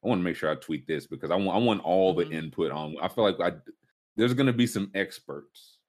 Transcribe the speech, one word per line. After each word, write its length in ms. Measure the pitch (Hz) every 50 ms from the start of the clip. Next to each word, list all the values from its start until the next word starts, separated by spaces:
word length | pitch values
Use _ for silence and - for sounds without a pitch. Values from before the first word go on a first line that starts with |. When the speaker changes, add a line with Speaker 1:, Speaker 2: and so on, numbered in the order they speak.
| -
Speaker 1:
I 40 | 101
wanna 140 | 123 92 90
make 140 | 90 80
sure 140 | - - 78
I 40 | 78
tweet 300 | 76 - - 80 73 65
this 200 | - 80 73 69
because 240 | - - 67 - 76
I 60 | 80
want, 200 | 95 101 95 85
I 80 | 101 120
want 160 | 120 110 95 -
all 320 | 80 87 95 95 95 90
the 100 | 82 87
Speaker 2:
Mm-hmm. 80 | 78 80
Speaker 1:
input 360 | 80 80 80 69 - 85 76 67
on, 240 | 76 78 76 78 71
I 80 | 76 90
feel 160 | - - 113
like 160 | 101 92 -
I, 160 | - 90 85 80 - - - _ _ _ _ _ _ _ _
there's 180 | - 110 123 123
gonna 180 | 123 139 135 120
be 140 | 120 120
some 240 | 117 - 104 98 98 -
experts. 840 | 98 98 - - - _ - 69 73 - _ _ - - - _ _ _